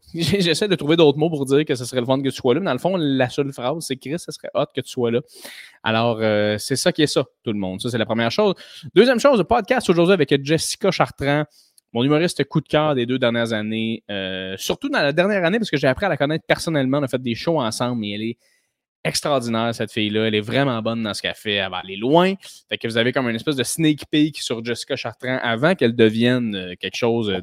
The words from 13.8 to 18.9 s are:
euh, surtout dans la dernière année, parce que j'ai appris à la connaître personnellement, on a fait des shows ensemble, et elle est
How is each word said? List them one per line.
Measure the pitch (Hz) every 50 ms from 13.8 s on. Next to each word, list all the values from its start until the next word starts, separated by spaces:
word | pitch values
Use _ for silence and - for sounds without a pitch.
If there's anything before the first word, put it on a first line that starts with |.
| 110 113 113 - - -
euh, | 101 98 95 92 95 92 95 95 95 95
surtout | - - 175 - - 285
dans | 285 220
la | 156 143 147
dernière | 165 175 202 214 196 175
année, | 165 202 240
parce | 214 -
que | - 139
j'ai | 147 139
appris | 160 - 208
à | 190
la | 156 -
connaître | 143 143 156 160 -
personnellement, | - 160 - - 175 160 143 131 131 135 147
on | 143
a | 120
fait | - 127
des | 127 120 113
shows | - - 165 165 151
ensemble, | 123 110 110 - 123 123 123 117 107
et | 104
elle | 101 107
est | 110 117 120 - _ _ _ _ _ _ _ _ _ _